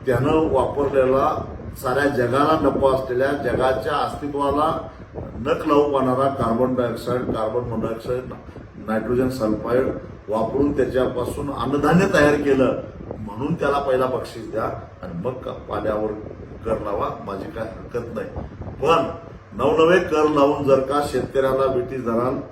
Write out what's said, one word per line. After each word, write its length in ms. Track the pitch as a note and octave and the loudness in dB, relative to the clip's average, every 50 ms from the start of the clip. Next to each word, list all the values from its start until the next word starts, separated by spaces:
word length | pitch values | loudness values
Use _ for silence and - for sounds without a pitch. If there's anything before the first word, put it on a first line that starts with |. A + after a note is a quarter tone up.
| G#2+ | 2
त्यानं 480 | B2+ B2 A#2+ C3+ D3 D#3+ D#3+ D#3+ D3 C3+ | 2 2 2 2 4 4 4 2 4 2
वापरलेला, 920 | C3 A#2+ - - C#3 C#3+ C3+ C#3 C3+ B2+ C3 C3 C3+ C3+ - - - - - - - - - - | 2 2 2 0 0 -2 2 4 4 4 4 4 4 2 2 0 -2 -6 -8 -10 -12 -12 -12 -12
साऱ्या 300 | - - B2+ B2+ C#3 C#3+ | -6 -4 -2 0 2 2
जगाला 520 | C#3 B2+ B2 B2 A2+ B2+ C#3 D3 D#3 D#3+ D3+ | 2 2 2 2 2 2 2 4 4 4 4
नको 300 | C#3+ C3+ B2 - C3+ C3+ | 4 2 2 4 4 4
असलेल्या, 400 | C3 C3 - B2+ B2 B2 C3+ C#3 | 4 2 0 -2 0 0 0 0
जगाच्या 640 | D3 C3+ - B2 A2+ A#2+ B2+ C3 C3 - - D#3+ D3 | 0 -2 -2 -2 0 2 2 2 2 0 0 -2 -2
अस्तित्वाला 960 | C#3 B2 - - - D3 C#3+ C#3+ C#3+ C#3+ C#3 C#3 D3 D3+ D#3+ D#3+ - - - - - - - - - - - - - | 0 -2 -2 -4 -6 -8 -6 -4 -2 0 0 2 2 0 0 0 -4 -8 -10 -14 -16 -18 -14 -12 -12 -12 -10 -10 -6
नख 280 | A#2 C#3+ D#3+ D#3 - | -2 -2 0 0 2
लावू 260 | D#3 D3 C#3+ D3 D3 C#3 | 4 4 6 6 4 2
पाहणारा 360 | C3+ B2+ B2+ B2+ C3 C#3 C3+ | 2 2 2 2 4 2 2
कार्बन 460 | - - A#2+ A2+ A2+ A#2+ B2+ B2+ B2+ | 2 0 0 0 2 2 2 2 2
डायऑक्साईड, 460 | B2 B2 A#2 A2+ - - B2 B2 B2 | 0 0 0 -2 -4 -4 -2 -2 -2
कार्बन 480 | - - A#2+ A2+ A2 - B2+ B2 A#2+ A#2 | -2 -2 -2 -2 -2 0 -2 -2 -4 -2
मोनॉक्साईड, 540 | A2+ A2 A2+ A2+ A2+ A2 - C3 B2 B2+ B2+ B2 A#2 - - - - - - - - - - | -4 -4 -2 -4 -4 -6 -4 -4 -4 -4 -4 -8 -14 -14 -16 -16 -16 -16 -18 -16 -16 -14 -6
नायट्रोजन 420 | A2 G#2+ A2 G#2+ - B2 B2 C3 C3 | -4 -4 -2 0 0 0 2 2 0
सल्फाईड 580 | B2+ - A2 G#2+ G#2 - - A#2 A#2+ B2+ C3+ - - - - - - - - - | 0 0 0 0 0 -2 0 0 2 2 2 0 -4 -6 -10 -14 -16 -16 -6 -4
वापरून 480 | G#2+ A2+ A2+ - - C3 C#3+ C#3+ - | -2 -2 -2 0 2 2 2 2 2
त्याच्यापासून 720 | C3 B2 A2+ - B2+ B2+ B2+ B2+ B2 A#2+ - - - C#3+ C#3+ | 2 0 2 2 0 0 0 -2 -4 -6 -6 -6 -6 -6 -6
अन्नधान्य 560 | C3+ A#2+ A#2 B2+ C#3+ C#3+ D3 D3+ E3+ F3+ G3 - - | -4 -4 -2 0 0 2 4 4 6 6 4 4 4
तयार 220 | D#3 D3 D3 C#3+ | 6 6 6 4
केलं 460 | C#3+ C#3+ C#3+ C3 C3 B2+ A#2 - - - - - - - - - - | 4 4 2 4 4 4 2 2 -2 -6 -10 -14 -14 -12 -12 -10 -10
म्हणून 340 | G#2+ G#2+ G2+ G#2+ C3+ D3+ E3+ | -10 -10 -8 -6 -4 -4 -2
त्याला 260 | - D#3 C#3 C#3+ C#3+ | -2 0 0 0 0
पहिला 260 | - C3+ B2+ B2+ C3 | 0 0 2 2 2
बक्षीस 460 | B2 B2 A2+ - - - A#2+ G#2 - | 0 0 -4 -6 -8 -10 -12 -12 -6
द्या 120 | - A2 - - - - - - - - | -4 -4 -4 -4 -6 -8 -12 -16 -16 -14
आणि 120 | F#2 F2+ E2+ | -12 -10 -10
मग 180 | E2+ G2 B2+ | -6 -6 -6
का-, 400 | B2 - - - - - - - | -6 -6 -8 -10 -10 -10 -8 -6
पाण्यावर 400 | A2 G#2 G#2 A2 G#2+ G#2+ G#2+ G#2+ G#2 G#2 - - - - - - - - - | -6 -4 -2 -2 -2 0 -2 -4 -4 -6 -10 -14 -14 -14 -16 -16 -16 -10 -4
कर 60 | A2 | -4
लावा, 380 | G#2+ G#2 - G#2 G2+ A2 C#3 - - - - | -4 -2 -2 -4 -4 -4 -4 -4 -6 -8 -10
माझी 260 | G3 G3 - - G#2 | -10 -8 -8 -8 -10
काय 120 | - A2+ A2 | -8 -10 -10
हरकत 520 | - - - - - - A#2+ - - - | -10 -10 -12 -14 -8 -8 -8 -8 -6 -8
नाही. 120 | G#2+ F#2+ - - - - - - - - - - - C3+ | -8 -8 -8 -8 -10 -10 -10 -12 -12 -12 -12 -8 -2 4
पण 180 | D3+ E3 D#3 - - - - - - - - - - - | 4 4 4 4 -2 -6 -10 -14 -18 -18 -20 -20 -14 -4
नवनवे 420 | G#2 B2+ D3 D3+ D#3 D#3+ E3 F3+ F#3 | 0 2 2 6 6 6 8 6 6
कर 300 | F3 - D#3 D3+ D#3 D3+ | 4 2 2 2 4 4
लावून 340 | D3+ C#3+ C#3 C#3+ D3 C#3+ C#3+ | 4 4 4 4 4 2 4
जर 160 | C3+ C3+ C3 | 4 4 4
का 220 | C3 C3 C#3 D3 C#3+ - | 4 0 0 -2 -2 0
शेतकऱ्याला 640 | C3 B2+ - - - C3+ C3+ C3 C3 C3+ C3+ C3 C3 | -2 -2 -2 0 0 2 2 2 2 2 2 2 2
वेठीस 320 | B2 A#2+ A#2+ C3 C3 A2+ | 0 -2 -4 -6 -6 -4
धराल 320 | A#2 A#2 A#2 B2 B2+ C#3 - - - | 0 0 0 0 0 -2 -4 -8 -12